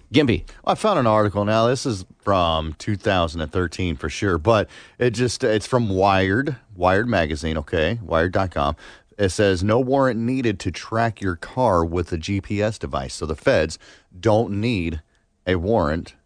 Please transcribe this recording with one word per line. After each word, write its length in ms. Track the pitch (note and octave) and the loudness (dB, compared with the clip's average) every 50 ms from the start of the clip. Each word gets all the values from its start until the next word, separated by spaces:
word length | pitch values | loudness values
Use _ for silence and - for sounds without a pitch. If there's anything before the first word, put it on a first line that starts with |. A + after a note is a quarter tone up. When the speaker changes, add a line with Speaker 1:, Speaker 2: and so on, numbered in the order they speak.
| - _ | -14 _
Speaker 1:
Gimpy. 320 | G#2 D3 D3+ B2 F#2+ E2+ - - - - - | 2 2 4 4 2 0 -2 -10 -16 -4 -2
Speaker 2:
I 80 | - F3+ | -2 0
found 240 | - - G#3+ G3 D3+ | 2 2 2 2 2
an 80 | B2 | 4
article 380 | A2 G#2+ G#2+ G#2+ G2+ F#2 G2+ G2+ | 4 4 4 4 2 0 0 0
now. 220 | G#2 A2 A2+ A2+ A#2+ | 2 2 2 2 2
This 180 | C3+ B2+ - | 0 0 -2
is 180 | C3+ G#2+ F#2 F#2 - - _ | -4 -4 -4 -8 -14 -20 _
from 560 | _ G#2 G2 F#2 E2+ E2 D#2+ D#2+ D#2 D#2+ D#2 - | _ 0 2 2 2 2 0 -2 -2 -4 -8 -8
two 180 | - A2 G#2 | -6 -6 -6
thousand 440 | F#2 - A2 F#2+ F2+ E2+ D#2+ D#2+ E2 | -2 0 0 2 2 0 0 -2 -6
and 120 | D#2 D#2 | -8 -4
thirteen 420 | - F#2 F2+ E2 - - A2+ G#2+ D2 | -2 -4 -4 -2 -4 -4 -4 -4 -4
for 120 | - - D2+ | -4 -6 -8
sure, 280 | - - G#2 G2 E2+ | -4 -2 0 0 0
but 320 | D#2 D2+ A2+ A2+ G#2 F2 - - - - - _ - | 2 2 4 4 4 2 -2 -8 -18 -20 -20 _ -2
it 120 | B2 B2 | -2 0
just, 340 | G#2+ A#2 B2+ A#2+ - - C3+ | 0 0 -2 -2 -2 -2 0
it's 220 | A2+ A2 G#2+ - | 0 0 0 0
from 220 | - C3 A#2+ A#2 G2+ | 0 0 0 0 0
Wired, 680 | F#2+ F#2 G2 G2+ G2 F#2+ F#2+ F#2+ G2 B2 C#3 D#3 B2+ - - _ G2+ | 2 2 4 4 4 4 2 2 0 0 -2 -4 -6 -8 -14 _ -6
Wired 320 | F2+ F2 F#2 F#2+ G2+ - - | 0 2 2 2 2 2 2
magazine, 480 | - F2+ D#2+ D2 D#2+ C#2+ E2 D#2+ D#2 D#2 | 0 0 0 0 -2 -4 -4 -4 -4 -4
okay, 420 | C#2 - F#2 E2 D2+ F2 A#2 A#2 | -4 -2 -2 0 0 0 -2 -4
wired 300 | G2 E2 E2+ D#2+ E2+ F#2 | -4 -2 0 0 0 2
dot 180 | - G2+ F#2+ F2 | 0 -2 -2 -2
com. 240 | - D#2 C#2+ D2 D2 - - - - - _ _ _ | -2 -2 -2 -2 -2 -4 -12 -20 -20 -20 _ _ _
It 120 | - G2+ F2+ | -2 -2 0
says, 340 | - - G#2 G2 F#2 E2 | 2 2 2 2 2 2
"No 160 | F#2+ G#2+ A2 B2+ | 0 2 2 2
warrant 400 | C3 B2 C3+ C#3 C3+ C3 G#2+ A2+ | 2 2 2 2 2 2 0 0
needed 400 | A#2 B2 C3 C3 B2 A2 G2 - | -2 -2 -2 0 0 -2 -2 -2
to 120 | - F#2+ | -6 -6
track 480 | D#2+ - - - A2+ A2+ A#2 A#2 - - | -8 -8 -10 -4 -2 0 0 0 -2 -2
your 160 | G2 F#2 E2+ | -4 -4 -4
car 480 | - - - - B2+ B2+ A2 F#2 E2+ E2 | -4 -8 -8 -2 0 2 4 4 4 2
with 280 | E2 E2+ F2+ F2 - | 2 0 -2 -2 -4
a 60 | F2+ D#2+ | -6 -6
G 220 | - - G2+ G2 | -4 -4 -4 -4
P 200 | - - G#2 G2+ | -4 -4 -2 -2
S 180 | G#2 A2 A2 - | -2 -2 -2 -6
device." 360 | - C2+ C#2+ C#2+ C2 B1+ - | -8 -6 -6 -6 -6 -8 -8
So 120 | - D#2+ | -8 -6
the 100 | D2+ D2+ | -6 -8
feds 420 | - - C#3 B2 F2 D#2 D#2+ - - - - - - _ _ - F2+ | 0 2 2 4 4 2 0 -4 -10 -16 -20 -20 -20 _ _ -18 -2
don't 360 | F#2 A2 G#2 A2 A#2+ F2+ G2+ | 2 2 2 2 2 0 -2
need 480 | G2+ A2 B2 A#2 F2+ E2+ - - D#2 - _ _ _ _ _ _ _ _ | -2 -2 -2 -2 -2 -2 -4 -6 -8 -10 _ _ _ _ _ _ _ _
a 80 | F2+ F#2 | 0 0
warrant 600 | F2 E2 G#2 A#2 G#2 E2 D2 D#2 E2+ - - - _ _ | 0 0 0 2 2 2 0 0 -2 -6 -10 -18 _ _